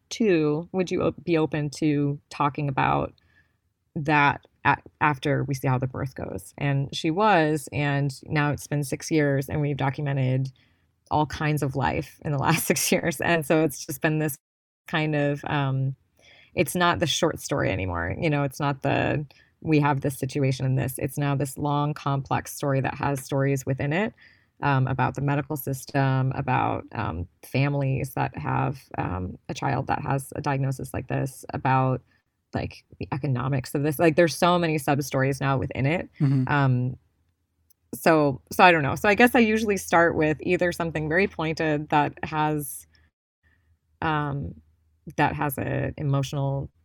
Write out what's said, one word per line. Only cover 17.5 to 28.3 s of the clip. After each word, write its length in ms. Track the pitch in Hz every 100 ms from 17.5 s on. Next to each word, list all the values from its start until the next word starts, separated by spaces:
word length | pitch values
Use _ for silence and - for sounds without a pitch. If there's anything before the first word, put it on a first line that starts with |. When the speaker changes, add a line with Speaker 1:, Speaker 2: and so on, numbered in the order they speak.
| 139 127
Speaker 1:
anymore. 440 | 90 92 85 87 -
You 100 | 165
know, 140 | 147
it's 160 | 139 -
not 220 | 143 135
the, 440 | 143 123 - 127 147 - _ _
we 180 | 165 156
have 220 | 147 139
this 160 | 147 139
situation 480 | 131 151 135 131 131
in 100 | 131
this. 200 | 131 -
It's 200 | 139 139
now 180 | 143 139
this 220 | 143 -
long, 360 | 147 143 147
complex 600 | 147 147 139 135 123 -
story 280 | - 147 135
that 140 | 131 -
has 260 | 139 139
stories 440 | - 139 139 139 131
within 280 | 135 143
it, 200 | 160 220 - - _ _ _
um, 260 | 143 135 127
about 280 | 131 123 131
the 60 |
medical 340 | 139 143 139 151
system, 760 | - 131 - 143 135 131 131 -
about, 500 | 135 127 110 110 -
um, 340 | - 104 82 90 _
families 720 | - 127 139 143 135 135 135 -
that 200 | 131